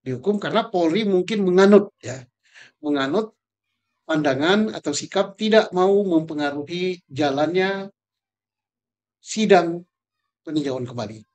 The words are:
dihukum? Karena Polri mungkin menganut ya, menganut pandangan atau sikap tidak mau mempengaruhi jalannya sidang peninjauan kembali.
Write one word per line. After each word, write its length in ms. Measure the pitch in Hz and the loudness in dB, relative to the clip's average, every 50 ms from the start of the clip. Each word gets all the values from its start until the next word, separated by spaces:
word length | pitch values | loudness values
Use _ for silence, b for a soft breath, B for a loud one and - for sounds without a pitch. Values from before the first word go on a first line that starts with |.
dihukum? 400 | _ 131 127 113 - 196 208 202 | _ -8 -10 -4 -2 -2 -2 -2
Karena 240 | - 147 143 214 226 | -4 -2 -2 -2 -2
Polri 400 | - - 180 170 160 160 220 226 | 0 -2 0 0 2 2 0 0
mungkin 400 | 202 190 180 175 - 220 208 196 | 0 0 0 0 -2 -2 -2 0
menganut 480 | 180 180 185 196 202 208 208 208 - _ _ | 2 4 6 6 8 6 6 4 2 _ _
ya, 240 | - - 120 127 123 _ _ _ b b b b b b b _ | -12 -12 -12 -12 -14 _ _ _ b b b b b b b _
menganut 560 | 151 147 147 139 135 135 151 208 220 214 _ _ _ _ _ _ _ _ _ _ _ _ _ _ _ | -4 -2 -2 -2 -2 -2 -2 -4 -4 -4 _ _ _ _ _ _ _ _ _ _ _ _ _ _ _
pandangan 720 | - 160 156 147 147 131 127 147 170 196 214 214 214 214 | -4 -2 0 0 0 0 0 2 2 2 2 0 -2 -6
atau 180 | - _ 151 147 | -8 _ -6 -6
sikap 400 | - 147 - - 196 196 196 - | -6 -8 -4 -2 -2 -2 -2 -4
tidak 320 | - 220 220 220 220 208 208 180 | -6 -2 4 4 4 4 2 0
mau 160 | 180 185 196 202 202 202 | 0 2 4 4 2 2
mempengaruhi 1000 | 190 170 160 160 160 156 147 147 143 143 147 147 165 170 175 185 185 185 175 _ | 2 0 0 0 -2 -6 -4 -4 -4 -4 -6 -10 -8 -6 -4 -4 -4 -4 -6 _
jalannya 880 | _ 139 131 151 143 135 143 151 156 175 190 190 190 196 196 196 196 _ _ _ _ _ _ _ _ _ _ _ _ _ _ _ _ _ _ _ _ _ _ _ _ _ _ | _ -4 -2 -2 -2 0 0 -2 0 0 0 0 0 -2 -6 -8 -12 _ _ _ _ _ _ _ _ _ _ _ _ _ _ _ _ _ _ _ _ _ _ _ _ _ _
sidang 640 | _ - - 214 220 190 - - 170 170 170 175 180 _ _ _ _ _ _ _ _ _ _ _ | _ -10 -4 -2 4 6 6 6 6 2 -4 -8 -10 _ _ _ _ _ _ _ _ _ _ _
peninjauan 480 | _ 165 151 156 139 139 131 127 123 120 | _ -6 -4 -4 -2 -2 -4 -6 -8 -8
kembali. 320 | 123 120 110 104 110 107 - _ | -8 -10 -10 -10 -10 -18 -20 _